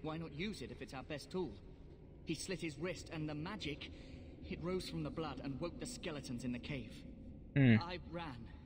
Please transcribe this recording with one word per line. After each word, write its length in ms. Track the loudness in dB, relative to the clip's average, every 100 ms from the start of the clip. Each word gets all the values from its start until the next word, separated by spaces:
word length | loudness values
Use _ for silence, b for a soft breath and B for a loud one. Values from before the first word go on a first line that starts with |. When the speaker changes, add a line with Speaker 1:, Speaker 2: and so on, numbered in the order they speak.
Speaker 1:
Why 160 | -4 -4
not 160 | -4
use 280 | -4 -4 -4
it 100 | -6
if 100 | -8
it's 120 | -8
our 100 | -8
best 280 | -6 -8 -4
tool? 220 | -2 -2 -4 -12 -14 -16 -16 -16 -8 -4
He 80 |
slit 280 | -2 -2 -2
his 160 | -2 -2
wrist, 340 | -2 -4 -6
and 160 | -4 -2
the 60 | -2
magic... 560 | -4 -2 -4 -4 -6 b b b b b -6
It 120 | -2
rose 280 | 0 0 0
from 140 | -2
the 60 | -2
blood 300 | -2 -2 -2
and 160 | -4 -2
woke 180 | -4 -4
the 60 | -6
skeletons 580 | -4 -4 -4 -4 -2
in 80 | -2
the 80 | -2
cave. 320 | -2 -4 -6 -10 -12 -12 -12 -12 4 10
Speaker 2:
Hmm. 200 | 12 12
Speaker 1:
I 180 | 8 -4 -6
ran. 360 | -6 -6 -6 -10 -12